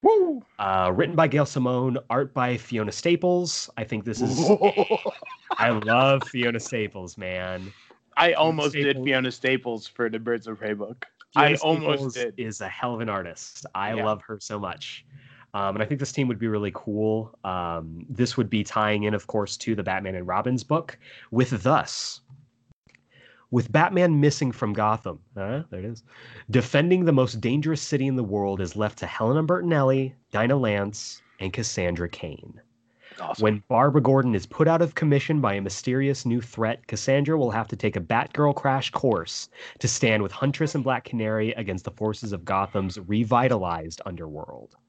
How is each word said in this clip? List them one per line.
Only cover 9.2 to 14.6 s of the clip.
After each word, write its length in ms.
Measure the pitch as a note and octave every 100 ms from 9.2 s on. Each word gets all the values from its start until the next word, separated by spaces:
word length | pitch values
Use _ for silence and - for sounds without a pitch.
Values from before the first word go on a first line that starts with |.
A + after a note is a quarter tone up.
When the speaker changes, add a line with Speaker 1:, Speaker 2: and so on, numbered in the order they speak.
| B2+
Speaker 1:
Staples 560 | A#2 C3 C3 B2 A2+ G#2
for 220 | - A#2
the 80 | A2
Birds 300 | A2+ A#2 A2+
of 100 | G#2+
Prey 140 | A2
book. 340 | G#2 G#2 B2 - _ -
Speaker 2:
Fiona 160 | - D3
Speaker 1:
I 60 | D#3
almost 560 | D#3+ D#3+ D3+ C#3 C3+
Speaker 2:
Staples 20 |
Speaker 1:
did. 200 | A#2+ A#2+ G#2
Speaker 2:
is 240 | A2 G#2
a 80 | G2
hell 240 | - B2 A#2
of 60 |
an 80 | A2+
artist. 560 | G2+ F2 D#2+ - - - F#2
I 180 | G2+
Speaker 1:
Yeah. 120 | A2+ A2
Speaker 2:
love 160 | G#2+
her 180 | - G#2+
so 180 | -
much. 480 | G#2